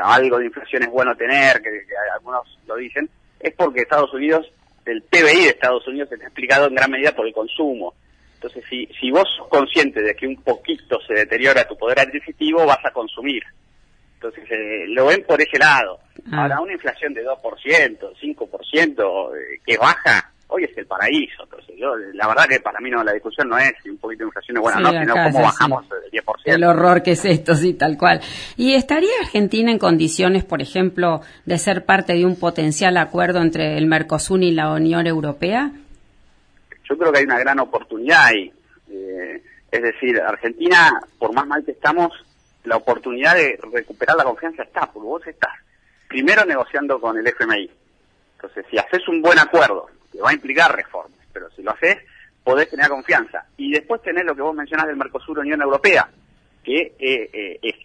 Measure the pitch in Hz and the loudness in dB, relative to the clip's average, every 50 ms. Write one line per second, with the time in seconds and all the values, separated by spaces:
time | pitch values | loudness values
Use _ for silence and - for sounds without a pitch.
0 | 95 101 117 127 131 131 123 123 123 117 - - - - - 127 120 117 117 131 | 2 4 4 6 6 4 2 0 0 -4 -6 -10 -10 -6 -4 -4 -4 -2 0 0
1 | 127 127 120 113 117 123 135 143 135 135 120 117 110 110 107 104 98 - 101 98 | 0 0 0 -2 -2 0 2 4 4 4 4 2 0 -6 -10 -10 -12 -10 -8 -6
2 | 104 101 92 113 113 120 127 123 120 - _ _ _ - 110 117 127 - - 143 | -6 -6 -6 -8 -10 -8 -8 -8 -8 -8 _ _ _ -10 -10 -10 -10 -8 -8 -8
3 | 302 330 - _ _ _ _ _ - 156 - - - 147 127 123 120 - 151 147 | -8 -8 -10 _ _ _ _ _ -8 -8 -2 0 -2 0 0 -2 -2 0 2 2
4 | 143 131 139 131 139 151 160 160 156 - _ _ _ _ _ _ _ 120 117 110 | 2 0 -2 -4 0 2 2 0 0 -4 _ _ _ _ _ _ _ -8 -8 -8
5 | - _ - 170 165 151 160 180 180 143 123 - - 127 127 117 - 131 131 143 | -4 _ 4 6 6 6 6 6 6 4 2 2 0 0 0 0 -4 -6 -8 -8
6 | 143 139 127 107 - - - - 127 123 135 139 147 139 127 131 131 135 135 131 | -8 -8 -10 -14 -14 -16 -10 -10 -2 2 4 4 4 2 2 0 0 0 0 0
7 | 139 151 147 - 110 113 110 110 110 113 - - 160 143 131 113 90 87 - _ | 0 0 0 0 -4 -4 -4 -6 -6 -6 -4 -4 -4 -4 -4 -6 -8 -12 -12 _
8 | _ _ _ _ _ _ _ _ - 120 - 127 113 - 127 123 - - - - | _ _ _ _ _ _ _ _ -16 -14 -14 -16 -14 -12 -10 -10 -10 -12 -10 -6
9 | 131 127 135 180 196 - - - - - - 143 139 - - 160 147 139 - 110 | -4 0 2 2 2 2 -2 -8 -4 2 2 2 2 4 2 2 2 2 0 0
10 | 104 107 104 - 127 135 135 127 _ - 120 - - - 160 - - _ 123 113 | -2 -2 -2 -2 -6 -8 -8 -6 _ -4 -4 -2 -4 -8 -8 -8 -4 _ -6 -6
11 | - - 110 107 107 104 110 120 127 135 131 127 117 - 110 - 113 117 127 135 | -4 -2 0 0 0 0 0 2 2 4 4 4 2 0 -4 -4 -2 0 2 2
12 | 139 131 135 147 - 160 151 - 156 151 160 170 165 147 139 - - 135 - 131 | 2 0 0 -8 -10 -12 -8 -4 -2 0 2 2 4 4 4 2 0 -4 -6 -6
13 | 113 110 - - 120 143 135 113 - - _ _ _ _ _ _ _ _ _ _ | -8 -8 -10 -8 -6 -6 -6 -6 -8 -12 _ _ _ _ _ _ _ _ _ _
14 | _ _ _ _ - 113 - - - - 117 110 107 104 110 104 87 95 113 127 | _ _ _ _ -14 -14 -14 -14 -12 -8 -8 -6 -6 -6 -8 -8 -8 -4 0 2
15 | 131 - 185 196 - - 156 143 151 - - 135 143 156 143 131 113 95 90 - | 4 4 4 2 2 0 0 0 2 0 2 4 4 6 6 4 2 -2 -6 -12
16 | _ _ _ - - 233 - 151 - 143 135 147 170 196 190 165 - 135 127 - | _ _ _ -20 -14 -8 -4 -4 -2 -2 -2 -4 -4 -6 -10 -8 -8 -8 -8 -6
17 | 160 147 143 113 117 131 135 - - 113 107 - - 135 160 165 147 123 110 - | -8 -8 -8 -6 -6 -6 -6 -6 -8 -10 -10 -8 -4 0 2 2 2 2 -2 -8
18 | - 98 95 _ 139 147 147 - 113 - - 98 - - - 156 170 156 139 113 | -14 -16 -16 _ -12 -12 -10 -10 -10 -12 -12 -16 -12 -4 0 0 0 0 0 -2
19 | 104 95 90 98 90 60 73 73 65 64 69 69 _ 113 117 107 120 151 170 - | -2 -2 -2 -4 -6 -6 -8 -12 -12 -14 -16 -12 _ -2 0 4 4 2 2 2
20 | - 156 113 95 - - _ _ _ _ - 185 170 - - - 92 - 95 92 | 2 2 2 2 0 -4 _ _ _ _ -4 -4 -4 -4 -6 -12 -12 -10 -6 -2
21 | 98 113 143 156 131 - - - - - - - - - 87 92 117 139 123 110 | -2 0 0 0 -2 -4 -10 -16 -20 -20 -20 -20 -20 -20 -14 -8 -6 -6 -6 -6
22 | 101 98 95 98 104 107 113 135 160 156 135 127 - 107 98 101 120 127 123 120 | -8 -12 -6 -4 -2 0 2 2 2 2 2 0 -2 -4 -6 -6 -6 -4 -2 -2
23 | 110 107 104 107 - 113 - - 143 123 117 123 135 135 120 - _ 101 98 - | 0 0 -2 -2 -4 -8 -4 -4 -4 -2 0 2 2 0 0 -4 _ -16 -14 -12
24 | - 113 113 110 113 110 - 101 - - 120 113 107 113 98 101 123 147 165 165 | -12 -12 -10 -10 -10 -10 -10 -12 -12 -6 -4 -2 -2 0 0 2 2 2 0 0
25 | 156 127 117 - 165 156 139 131 117 107 - - 123 139 135 123 104 _ 101 92 | 0 0 0 2 2 2 2 4 2 2 2 2 0 0 0 -2 -4 _ -12 -12
26 | 82 - - 110 - - 107 - - 147 143 160 175 175 170 165 170 180 180 180 | -12 -8 -8 -6 -6 -6 -8 -6 -2 0 2 4 4 4 4 4 6 4 4 4
27 | 180 185 170 165 - 196 170 147 - - 170 147 165 180 165 - 143 156 151 - | 4 2 0 0 2 0 0 2 2 2 2 2 2 0 0 0 0 -2 0 2
28 | 175 180 165 - - - - - - - - - 240 262 269 262 262 - 294 311 | 2 2 2 2 -2 -8 -14 -14 -14 -14 -6 0 2 4 4 2 2 2 0 2
29 | 339 415 494 466 349 - - 208 208 190 - 220 226 233 226 202 - 180 165 160 | 2 2 0 -2 -4 -2 0 0 0 2 2 2 2 2 2 2 4 4 4 4
30 | 160 156 156 - 185 180 190 190 180 - 170 147 131 - - 185 185 185 180 180 | 2 0 0 0 2 2 2 2 0 -2 -4 -6 -6 -4 -2 0 0 0 0 0
31 | 180 170 160 147 - - - - _ - 175 160 - 208 190 180 180 - 190 190 | 0 0 0 -2 -6 -12 -20 -18 _ -4 -4 -2 0 0 -2 -2 2 2 2 2
32 | 185 - 175 170 175 185 185 180 180 170 170 - 156 156 151 - 202 185 180 180 | 2 0 0 2 2 2 0 0 -2 -2 -2 0 -2 -2 0 2 2 2 4 2
33 | 160 156 - 175 180 175 180 180 170 165 160 156 160 151 151 151 156 160 156 156 | 0 0 0 0 0 2 2 2 2 2 2 0 -2 -2 0 0 2 2 2 0
34 | 151 - 156 151 - - 190 185 185 175 165 160 156 156 156 156 160 160 165 170 | 0 -2 -4 -4 -2 -2 0 2 2 2 2 2 0 0 0 0 0 0 2 0
35 | 165 165 165 156 151 147 143 147 170 180 214 247 285 285 285 - - - - - | 0 0 -2 -2 -4 -4 -4 -4 -4 -2 -2 -2 -2 -4 -8 -12 -20 -20 -20 -20
36 | _ _ _ _ _ _ _ _ _ _ _ _ _ _ - _ _ - 139 160 | _ _ _ _ _ _ _ _ _ _ _ _ _ _ -20 _ _ -8 -4 0
37 | 175 165 147 139 139 135 127 123 127 135 139 139 127 117 - 110 - - 117 110 | 2 2 2 2 2 0 0 0 0 0 0 -2 -2 -2 -4 -6 -6 -6 -10 -8
38 | 120 143 170 160 143 123 113 104 92 90 - _ _ _ _ _ _ _ 101 95 | 0 4 6 6 6 6 4 2 -2 -6 -14 _ _ _ _ _ _ _ -16 -14
39 | 95 95 92 90 90 - 82 85 - - - _ _ _ - 120 120 117 110 - | -12 -12 -12 -12 -12 -12 -14 -16 -18 -20 -20 _ _ _ -4 -2 -2 -2 -4 -2
40 | 135 127 117 107 87 104 107 - - 117 117 - 165 175 180 175 165 156 143 - | -2 0 0 0 0 -2 -4 -4 -6 -8 -6 -2 0 4 6 6 6 6 4 0
41 | - - _ _ 117 110 117 131 143 143 147 151 147 - 135 - - 147 160 175 | -6 -12 _ _ -4 -2 -2 -2 -2 -2 -4 -4 -4 -6 -10 -4 -2 0 2 2
42 | 175 170 - - - _ _ _ _ _ _ _ _ 117 113 113 - 127 120 107 | 0 -2 -2 -8 -18 _ _ _ _ _ _ _ _ -4 -4 -2 0 -2 -2 -2
43 | - 127 120 123 135 160 175 180 156 135 117 - - 110 117 120 110 - 107 - | -4 -8 -6 -2 2 2 4 4 2 2 -2 -4 -10 -6 -6 -6 -6 -6 -8 -4
44 | 123 139 160 165 139 131 113 - 160 165 160 147 131 - _ 185 151 - _ 107 | 0 0 2 2 2 0 -2 -4 -8 -10 -8 -10 -12 -10 _ -6 -6 -6 _ -12
45 | 107 110 147 170 - 165 156 _ - - - - _ _ _ _ _ _ _ _ | -10 -10 -10 -10 -10 -14 -8 _ -8 -8 -8 -14 _ _ _ _ _ _ _ _
46 | _ _ - 131 131 160 208 214 208 180 147 131 120 - - 143 143 139 135 123 | _ _ -6 -2 2 2 4 4 2 2 0 -2 -4 -4 -4 -6 -4 -2 -4 -2
47 | 113 113 113 113 113 120 113 - 120 113 110 104 95 - - _ _ _ _ _ | -2 -4 -4 -2 -2 -4 -2 -2 -2 -2 -2 -4 -4 -8 -14 _ _ _ _ _
48 | _ _ _ _ _ _ _ _ - 95 - 101 95 - - 107 - - - 185 | _ _ _ _ _ _ _ _ -20 -14 -14 -14 -12 -4 -4 -4 -2 -2 -2 -4
49 | - - 170 165 156 175 170 160 151 147 - 165 147 117 101 87 78 - _ _ | -2 -2 -4 0 4 4 6 6 6 6 4 4 4 4 2 -2 -6 -12 _ _
50 | _ _ - 95 101 127 151 147 - 131 135 156 170 151 - - - - - 90 | _ _ -12 -4 -2 0 -2 -2 -4 -4 2 2 4 4 2 0 -6 -10 -12 -14
51 | 78 - _ _ _ _ - 95 87 82 _ - 95 104 110 - 165 175 202 - | -14 -14 _ _ _ _ -18 -18 -18 -16 _ -10 -6 -6 -4 -2 0 0 0 -2
52 | - _ _ - - _ _ _ _ 127 131 139 160 - - 139 143 147 143 135 | -6 _ _ -20 -20 _ _ _ _ 0 2 2 2 0 0 0 0 0 0 -2
53 | 127 - 165 135 110 - - 82 - _ _ - 139 139 147 151 151 - 226 226 | -2 0 0 0 0 -2 -8 -12 -12 _ _ -10 -6 -4 -2 -4 -2 -4 -6 -6
54 | - 185 165 175 180 165 147 139 143 156 156 147 147 143 160 156 160 156 147 139 | -4 -4 -4 -2 -2 -4 -4 -4 -4 -4 -4 -6 -8 -6 -4 -4 -2 -4 -4 -6
55 | - - - 131 - - 156 151 143 143 151 147 143 139 139 139 - 202 175 131 | -8 -8 -8 -10 -10 -8 -8 -6 -4 -4 -4 -2 0 0 0 2 2 4 4 4
56 | 87 - _ _ _ _ _ _ _ _ _ _ _ - 131 160 170 - - _ | 2 0 _ _ _ _ _ _ _ _ _ _ _ -4 -2 -2 -4 -4 -8 _
57 | 135 131 135 120 110 - - 107 104 95 82 - - 113 - - | -4 -4 -4 -4 -4 -10 -12 -12 -12 -12 -12 -10 -10 -10 -10 -10